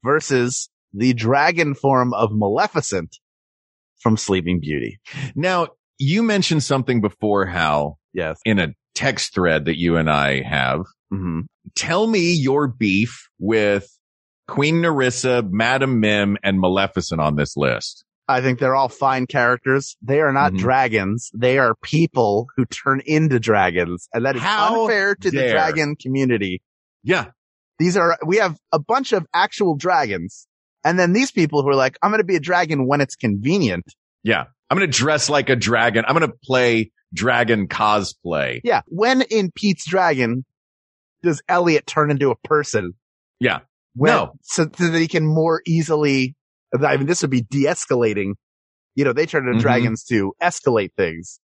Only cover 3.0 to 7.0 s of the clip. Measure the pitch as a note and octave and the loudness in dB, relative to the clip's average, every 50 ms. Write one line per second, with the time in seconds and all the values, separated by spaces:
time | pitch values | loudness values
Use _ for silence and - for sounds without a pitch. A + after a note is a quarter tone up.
3 | E2 D#2+ - - _ _ _ _ _ _ _ _ _ _ _ _ _ _ _ _ | -6 -6 -14 -20 _ _ _ _ _ _ _ _ _ _ _ _ _ _ _ _
4 | - A#2 A2 A2 - - G2 F#2 E2 E2+ F2+ F2 D2 D2 D2+ C#2+ A#1 A1 - G2+ | 0 0 0 0 0 -2 -2 -2 0 -2 -2 -4 -2 -4 -6 -6 -6 -8 -12 -14
5 | _ - - - - C3 - C#3 D3+ F#3 F#3 F3+ E3 D#3 _ _ _ _ _ _ | _ -18 -14 -12 -12 -10 -8 -4 -2 -2 0 0 -2 -4 _ _ _ _ _ _
6 | C#3 C3+ D#3+ G#3 A#3 A3+ G#3 G3+ F#3 - E3+ D#3 C3+ - D3 C3 B2 - C3 A#2+ | -2 0 2 2 2 2 2 0 0 2 0 0 0 0 -2 -2 0 0 0 0